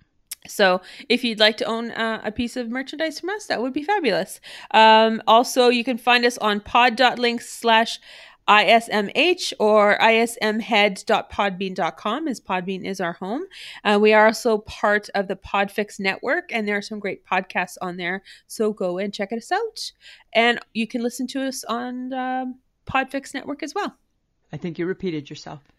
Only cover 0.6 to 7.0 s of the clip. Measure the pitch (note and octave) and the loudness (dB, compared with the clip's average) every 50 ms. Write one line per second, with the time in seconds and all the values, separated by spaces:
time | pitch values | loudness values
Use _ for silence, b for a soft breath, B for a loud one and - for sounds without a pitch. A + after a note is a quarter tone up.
0.6 | G3+ F#3 F3+ F#3 B B B B B B A#3+ A#3+ - A#3 A3 G#3 G#3+ G#3+ A3+ - | 4 4 4 2 B B B B B B -2 0 0 -2 0 4 2 2 2 2
1.6 | - - A3+ A3+ A#3 A3+ - - A3+ A3+ A3 - - A3 G#3 - A#3+ A#3 - B3+ | -4 -4 -4 -4 -6 -8 -6 -6 -4 -4 -4 -4 -6 -8 -6 -4 -6 -6 -6 -8
2.6 | A#3+ A3+ A#3+ C4 C4 C4 - D4 D#4+ D#4+ D4+ - - F4+ G#4 G#4 - - - G#3+ | -8 -6 -6 -8 -8 -8 -8 -6 -6 -6 -6 -8 -8 -8 -8 -8 -6 -6 -4 -4
3.6 | A#3 C4+ C4 D#4 D4 G4+ G#4 G#4 D#4+ A3+ F3 E3 F#3+ - - - B B B B | -4 -4 -6 -6 -4 -2 -2 0 0 0 0 0 -2 -4 -10 -20 B B B B
4.6 | B B - G#3+ A3 A3 A3 A3 A3 A3+ A3 G#3+ - G#3+ A3 A#3 C4 - - C4 | B B 6 6 8 10 8 8 6 4 2 -2 2 6 6 6 6 4 2 4
5.6 | B3 B3 B3 A#3+ A3+ C4+ B3 A3+ - B3 A#3+ B3 A#3+ B3 B3 - - G#3+ G#3 G#3 | 4 4 4 2 0 -2 -4 -2 2 2 2 4 4 2 0 0 -2 0 0 -2
6.6 | - - - A#3+ A#3+ B3+ A3+ C4 | -4 0 2 4 4 4 4 4